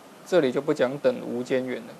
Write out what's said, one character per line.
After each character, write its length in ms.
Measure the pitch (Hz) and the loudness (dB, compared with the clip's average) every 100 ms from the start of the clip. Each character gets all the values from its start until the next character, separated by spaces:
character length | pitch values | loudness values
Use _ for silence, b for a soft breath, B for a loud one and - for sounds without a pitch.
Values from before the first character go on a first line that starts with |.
| - - - | -18 -20 0
这 140 | 180 | 4
里 120 | 135 | 4
就 80 | 135 | 2
不 140 | 147 | 0
讲 240 | 147 127 143 | 2 0 2
等 240 | 131 120 | 0 0
无 220 | 120 120 | -2 -6
间 200 | 123 131 | -2 -2
缘 140 | 127 113 | -2 -6
了 120 | 117 | -10